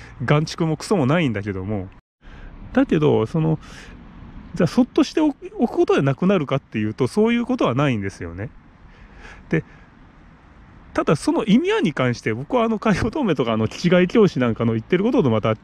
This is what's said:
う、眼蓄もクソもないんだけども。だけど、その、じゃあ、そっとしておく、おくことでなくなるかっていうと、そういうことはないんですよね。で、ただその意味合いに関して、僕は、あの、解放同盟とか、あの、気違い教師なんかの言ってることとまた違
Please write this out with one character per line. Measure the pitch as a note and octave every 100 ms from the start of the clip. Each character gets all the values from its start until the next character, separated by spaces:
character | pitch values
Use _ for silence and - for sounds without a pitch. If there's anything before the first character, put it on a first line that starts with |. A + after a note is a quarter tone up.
| - -
う、 |
眼 | A#2 D3
蓄 | D#3 - D#3+
も | D#3
ク |
ソ | - G3+
も | B2+
な | E3+
い | D3
ん |
だ | G#2
け | G#2
ど | F#2+
も。 | F#2+ G#2+ F#2 - _ _ - - - - -
だ | B3 C4+
け | E3
ど、 | D3 A2+ A2+
そ | E3
の、 | D#3+ D#3 - - - - - - - - -
じ | -
ゃ |
あ、 | F3
そ | -
っ | B3+
と | -
し | D4
て | -
お | D#4
く、 | - F4+ G#4+
お | A#3+
く |
こ | - F4
と |
で | F4+
な | C#3 -
く | F#3
な | G3
る | C#3
か | C3+
っ |
て | - A#2
い | G#2+
う |
と、 | - B2+
そ | - A3
う |
い | A#3+
う | A#3+
こ | B3
と |
は | E3+ B2
な | D3
い | A2+
ん |
で | G2
す | -
よ | E2+
ね。 | F2 A2+ - - - - - - - - - -
で、 | E3 - - - - - - - - - - - - -
た | -
だ | D#4
そ | D#3 -
の | D4+
意 | G3+ A3+
味 | F4
合 | A4
い |
に | G#3
関 | - B2+
し | A#2
て、 | A#2+
僕 | A2 D3 B3
は、 |
あ | A3+
の、 | A3
解 | A#3
放 | F3+ -
同 | D#4+
盟 | A3+ D3
と |
か、 | A#2
あ | A2
の、 | A2
気 | - F3
違 | F3+
い | F3+
教 | A#3+ G3+
師 | C#3
な | B2
ん | A2
か |
の | A#2
言 | A2+
っ |
て | A2+ F3+
る |
こ | G#3+
と | C4+
と | C#3+
ま | A2
た | A2+
違 | A2